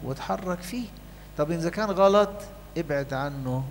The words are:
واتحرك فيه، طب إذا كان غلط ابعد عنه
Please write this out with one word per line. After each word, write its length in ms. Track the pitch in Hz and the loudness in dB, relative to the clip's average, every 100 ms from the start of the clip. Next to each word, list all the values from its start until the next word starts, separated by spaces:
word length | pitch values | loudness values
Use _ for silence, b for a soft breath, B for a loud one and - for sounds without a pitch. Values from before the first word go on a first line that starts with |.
واتحرك 560 | - 170 - 190 185 175 | -8 -6 -2 -4 -2 -6
فيه، 260 | - 247 220 - - B B - | -4 -8 -8 -12 -18 B B -4
طب 120 | 151 | -2
إذا 200 | 170 165 | 0 -2
كان 200 | 165 214 | -2 -2
غلط 400 | 185 196 202 202 - - - - - | 6 8 8 6 0 -12 -16 -8 -6
ابعد 340 | 165 143 135 | -2 -2 0
عنه 500 | 131 143 139 127 127 131 | -2 -4 -4 -2 -2 -2